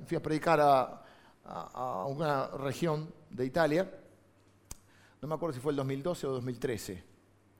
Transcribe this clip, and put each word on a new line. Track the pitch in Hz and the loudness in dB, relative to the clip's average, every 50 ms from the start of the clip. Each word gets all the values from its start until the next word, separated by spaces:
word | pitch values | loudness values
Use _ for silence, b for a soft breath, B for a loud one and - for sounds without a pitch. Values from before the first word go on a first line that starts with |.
| - | -8
Fui | - 165 | -4 -4
a | 151 | -4
predicar | - 151 156 151 - 170 160 151 | -2 -2 -2 0 4 4 6 8
a, | 147 143 139 131 123 - - - B B B B B B B B - | 8 8 8 6 6 2 -4 -12 B B B B B B B B -16
a, | 85 - 85 - - - | -12 -10 -10 -10 -10 -8
a | - 127 127 120 92 92 | -6 -6 -4 -4 -4 -4
una | 139 135 147 165 151 143 135 123 - | -4 -4 -2 0 0 0 0 0 -4
región | - 135 135 139 127 - 170 165 151 151 156 170 - - - - | -6 -6 -4 -4 -2 0 0 0 0 0 -4 -8 -12 -18 -20 -10
de | - - 127 | -4 -4 -2
Italia. | 131 - 175 160 147 151 175 190 190 - - - - - - _ _ _ _ _ _ _ _ _ - - - b b b b b b b b | 0 2 4 4 4 4 2 0 0 -4 -18 -20 -20 -20 -20 _ _ _ _ _ _ _ _ _ -20 -20 -20 b b b b b b b b
No | - | -8
me | 151 160 | -6 -4
acuerdo | 151 165 165 135 | -2 -2 -2 -4
si | 127 | -2
fue | 123 151 | -2 0
el | 147 | 0
dos | 139 135 | 0 0
mil | 135 139 139 139 | 0 -2 -2 -2
doce | 180 170 - - | -4 -4 -2 -2
o | 135 131 | -2 -2
dos | 127 120 | -2 -2
mil | 131 120 113 | -4 -6 -2
trece. | - 139 113 98 - - 92 85 - - - - _ _ _ _ _ _ _ | -2 -2 -2 -2 -4 -8 -10 -10 -12 -18 -20 -20 _ _ _ _ _ _ _